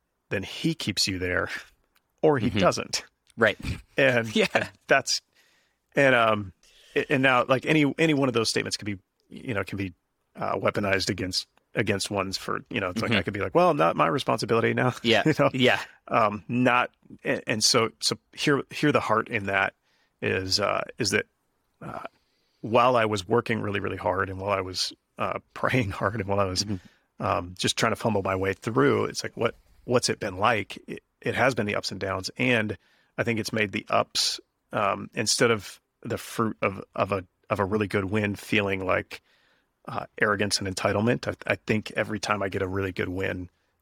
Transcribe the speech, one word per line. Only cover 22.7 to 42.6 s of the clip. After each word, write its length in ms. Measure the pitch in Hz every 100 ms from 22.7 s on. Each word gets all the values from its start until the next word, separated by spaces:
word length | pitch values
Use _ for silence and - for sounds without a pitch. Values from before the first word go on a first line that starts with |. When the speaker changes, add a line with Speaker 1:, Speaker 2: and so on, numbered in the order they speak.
| 117 123
Speaker 1:
I 120 | 123 110
was 200 | 107 90
working 340 | 117 113 107
really, 180 | 104 101
really 160 | 98 95
hard 320 | 98 92 95
and 100 | 95
while 120 | 98
I 100 | 98
was, 320 | 95 92 - - _ -
uh, 200 | 104 - -
<laughs> 80 |
praying 360 | - - 131 98
hard 260 | - 104 110
and 100 | 98
while 120 | 101
I 40 |
was, 200 | 98 90
Speaker 2:
Mm-hmm. 600 | 101 98 - _ _ _
Speaker 1:
um, 300 | 101 92 87 90
just 180 | - -
trying 140 | 117
to 40 | 101
fumble 260 | 113 104
my 140 | 95 95
way 160 | 98
through, 520 | 95 - 120 139 107
it's 180 | 107 -
like, 120 | - -
what, 180 | 110 - _ _
what's 240 | - 123 -
it 100 | 110
been 160 | - 92
like? 400 | 107 113 92 - -
It, 140 | - _ _
it 120 | 127
has 200 | 101 123
been 120 | 123 104
the 100 | 104
ups 140 | -
and 100 | 98
downs. 300 | 98 95 95 -
And 400 | 127 120 107 98 _ _ _ -
I 60 |
think 160 | 120 113
it's 120 | 104
made 200 | 110 104
the 140 | 104 -
ups, 520 | 110 - - - - _ _ _
um, 360 | - 101 101 104
instead 360 | - 110 - 120
of 300 | 113 - - _ _
the 160 | - 110
fruit 380 | - - 110 -
of, 200 | 104 98 -
of 180 | - 101
a, 120 | 101 95 _ _
of 120 | 101
a 40 |
really 220 | 95 107 101
good 180 | 104 95
win, 280 | 107 104
feeling 500 | 95 - 104 101 98
like, 380 | 92 95 95 - _ _ _ _ _ _ -
uh, 160 | 113 - -
arrogance 380 | 110 101 104 -
and 80 | 98
entitlement. 580 | 95 104 101 113 123 -
I, 260 | 98 -
I 40 | 107 -
think 260 | 107 - -
every 240 | 107 107
time 220 | - 104
I 60 | 98
get 120 | 98